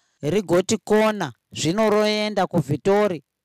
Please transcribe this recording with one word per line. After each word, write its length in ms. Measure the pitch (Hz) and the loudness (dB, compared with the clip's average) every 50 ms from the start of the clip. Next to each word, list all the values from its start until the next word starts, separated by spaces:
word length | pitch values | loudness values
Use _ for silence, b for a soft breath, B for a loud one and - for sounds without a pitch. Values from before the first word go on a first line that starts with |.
| _ _ _ _ | _ _ _ _
rigoti 560 | - 143 170 214 196 151 170 180 185 - 226 | -6 -4 -2 -2 0 0 0 0 0 0 -4
kona, 560 | - - - 214 214 214 214 214 208 175 135 113 _ _ _ | -4 -2 0 2 2 2 2 0 -2 -6 -10 -10 _ _ _
zvino 380 | - - - 151 175 214 220 214 | -10 -6 -4 -2 0 0 2 2
roenda 580 | 208 214 214 214 214 214 208 214 208 196 185 | 2 2 2 0 0 -2 -4 -2 -2 -2 -2
kuVitori, 760 | - - 175 151 - 143 151 - 190 196 208 208 208 180 143 - _ _ _ | -2 -2 -2 -2 -2 -4 -2 0 2 2 2 2 0 -2 -6 -12 _ _ _